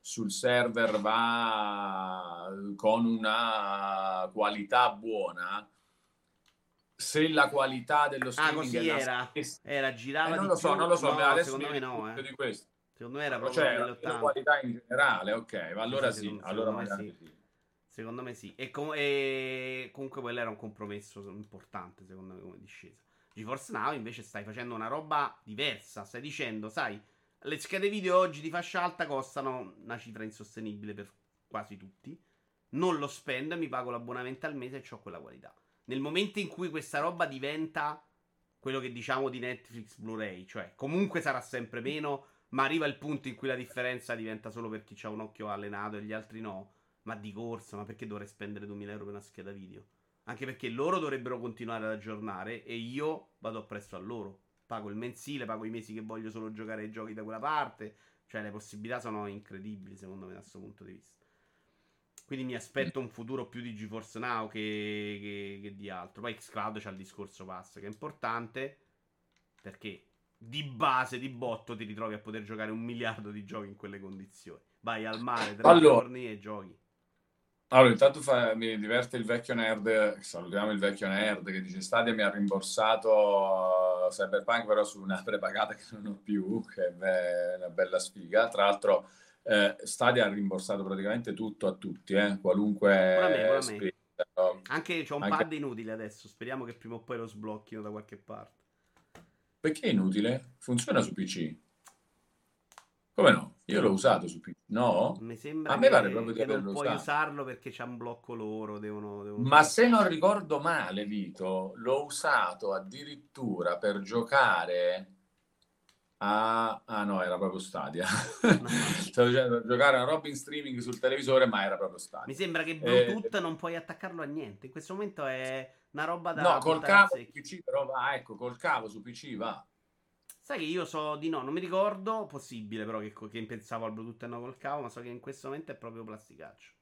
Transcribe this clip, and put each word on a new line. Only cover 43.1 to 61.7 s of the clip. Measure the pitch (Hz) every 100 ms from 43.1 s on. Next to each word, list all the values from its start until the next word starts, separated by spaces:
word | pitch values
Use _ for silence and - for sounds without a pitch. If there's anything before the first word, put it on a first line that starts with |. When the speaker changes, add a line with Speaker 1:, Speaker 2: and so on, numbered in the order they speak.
| 143 135
Speaker 2:
in | 113
cui | 135
la |
differenza | 127 123 - 123 123 - 117
diventa | 110 110 110
solo | 110 113
per | 107
chi | - 107
c'ha | 110
un | 107
occhio | 110 - 107
allenato | 98 104 101 104 107
e |
gli | 104
altri | 110 107 110
no, | 110 95 98 _ _ _
ma | -
di | 110 107
corsa, | 101 117 113 110 101
ma |
perché | 104 107
dovrei | 113 104 101
spendere | _ 101 104 101
duemila | 101 101
euro | 104
per | 101
una | 101
scheda | 101 - 95
video? | 101 92 101 98 _ _ _ -
Anche | 113
perché | 131 - 123
loro | 117 151 185
dovrebbero | 156 131 123 123
continuare | 117 110 113 113 110
ad |
aggiornare | 107 104 107 107 95 98 113
e | - 117
io | 117 131 151 135 - _
vado | 117 113
appresso | 107 104 104 92
a |
loro. | 95 120 101 95 _ _ _
Pago | 113 104
il |
mensile, | 104 120 120 - 143 113
pago | 110
i | 110
mesi | 113 107
che | 110
voglio | 110 113 110
solo | 110 110
giocare | 107 110 110
ai | 107
giochi | 110 110
da | 107
quella | 107 110
parte. | 139 151 127 - 107 _ _ _ _
Cioè, | 113
le | 104
possibilità | 104 104 104 110 123
sono | 117 107 104
incredibili, | 101 104 98 104 104 95 95
secondo | 95 98 95
me, |
da | 98
sto | 101 101
punto | 95 -
di | 101
vista. | 92 _ _ _ _ _ _ _